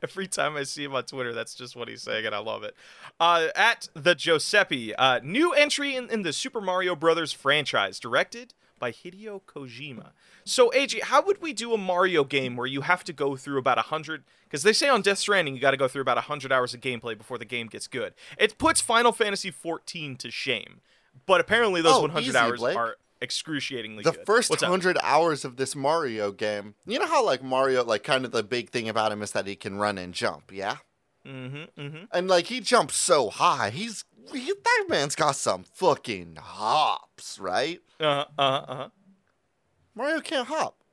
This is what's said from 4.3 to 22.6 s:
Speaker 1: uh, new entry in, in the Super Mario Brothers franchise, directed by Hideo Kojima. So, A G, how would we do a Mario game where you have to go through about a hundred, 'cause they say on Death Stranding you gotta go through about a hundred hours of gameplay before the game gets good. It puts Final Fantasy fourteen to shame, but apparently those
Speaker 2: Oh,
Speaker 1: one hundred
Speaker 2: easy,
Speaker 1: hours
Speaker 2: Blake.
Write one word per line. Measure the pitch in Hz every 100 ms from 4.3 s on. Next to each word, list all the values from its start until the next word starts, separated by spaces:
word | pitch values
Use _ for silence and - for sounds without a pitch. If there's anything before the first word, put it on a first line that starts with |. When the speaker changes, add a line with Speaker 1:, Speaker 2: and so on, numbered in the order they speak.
| 156 - 208 185 139 110 -
Speaker 1:
uh, | 131 123
new | 135 226 349
entry | 294 294 294 285 262
in, | 240
in | 220
the | 170
Super | - 262 226
Mario | 190 185 180 165
Brothers | 165 165 156
franchise, | - 135 147 139 120 98 98
directed | 120 131 - 233 247 _ _ _ 123
by |
Hideo | 113 180 190 214 196 -
Kojima. | 147 131 120 147 113 - _ _ _
So, | - - 240
A | 254 277
G, | 226
how | - 262
would | 381 392
we | 330
do | 214 233
a | 220
Mario | 185 180 185 165
game | 143 139 127 120
where | 127
you | 139
have | 143 180 -
to |
go | 143 143 135
through | 147 139
about | 127 113
a |
hundred, | - 156 151 156 _ _ _
'cause | 147
they | 185
say | 220 285
on | 233
Death | 196 196
Stranding | - 196 151 131
you |
gotta | 135 135
go | 131
through | 139
about | 131 117
a | 127
hundred | 147 131
hours | 131 123 120
of |
gameplay | 135 117 120 107
before | 107 120
the | 110
game | 120 113
gets | 107 -
good. | 123 98 - - -
It | 175 -
puts | 320 320
Final | - 226 240
Fantasy | - 208 196 190
fourteen | - 165 165 - 170 147 127
to | 120
shame, | - 135 113 - - _ _ _ 131 -
but | 175
apparently | 170 220 226 175
those | 165 214
Speaker 2:
Oh, |
Speaker 1:
one | 151
hundred | 160 131
Speaker 2:
easy, | 127
Speaker 1:
hours | 117
Speaker 2:
Blake. | 120